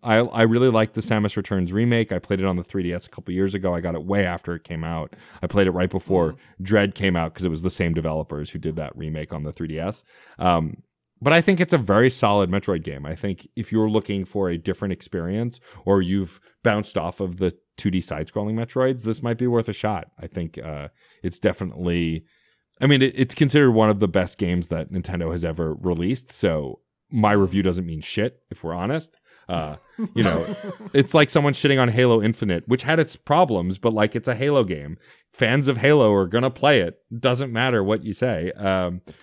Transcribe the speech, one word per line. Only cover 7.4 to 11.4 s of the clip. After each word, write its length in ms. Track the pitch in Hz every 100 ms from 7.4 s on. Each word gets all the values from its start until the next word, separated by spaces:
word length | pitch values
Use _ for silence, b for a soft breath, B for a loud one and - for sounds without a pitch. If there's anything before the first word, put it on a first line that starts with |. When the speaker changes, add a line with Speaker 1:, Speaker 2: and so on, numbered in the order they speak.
Speaker 1:
it 60 | 90
was 120 | 80
the 80 | 90
same 240 | - 87
developers 560 | 82 80 78 73 73 73
who 80 | 78
did 180 | 80 80
that 200 | 73 -
remake 360 | 78 78 76
on 120 | 76
the 80 | 76
three 160 | - 82
D 100 | 78
S. 260 | 87 110 b b b -
Um, 440 | 90 85 80 - _ _ _ _
but 100 | 127
I 80 | 165